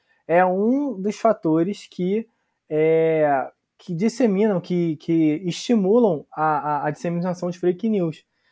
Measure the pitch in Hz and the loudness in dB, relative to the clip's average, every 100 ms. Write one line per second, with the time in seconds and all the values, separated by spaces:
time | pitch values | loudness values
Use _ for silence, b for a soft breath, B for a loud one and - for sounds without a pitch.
0 | _ _ - 165 185 185 214 269 285 190 | _ _ 0 2 2 2 0 0 -2 -4
1 | 196 208 226 214 165 160 170 202 - - | -6 0 0 2 2 0 0 -4 -10 -6
2 | 180 208 226 _ _ _ - 151 160 160 | -2 -2 -6 _ _ _ -6 0 2 2
3 | 160 160 151 139 - - _ _ - 165 | 2 2 2 0 -4 -12 _ _ -10 -2
4 | 220 - 240 190 220 185 175 180 170 151 | -2 0 0 2 2 0 -2 -2 -2 -4
5 | - 165 156 151 185 160 - 233 190 233 | -2 2 2 0 -4 -6 0 0 4 4
6 | 226 151 - - 156 151 147 147 151 151 | 4 0 -6 -4 -2 0 -2 -2 -4 -4
7 | 175 170 185 180 175 175 175 180 226 208 | -6 -4 -4 -4 -6 -4 -2 -2 0 0
8 | 170 151 _ _ _ | -2 -4 _ _ _